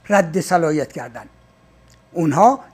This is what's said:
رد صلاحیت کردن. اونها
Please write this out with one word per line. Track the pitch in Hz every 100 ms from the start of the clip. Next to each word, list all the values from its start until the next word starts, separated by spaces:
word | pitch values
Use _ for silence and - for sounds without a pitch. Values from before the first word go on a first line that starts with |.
| -
رد | 202 165 180
صلاحیت | - 180 160 151 127
کردن. | 147 117 117 - _ _ _ _ _ _ _ _
اونها | 170 160 143 226 269 -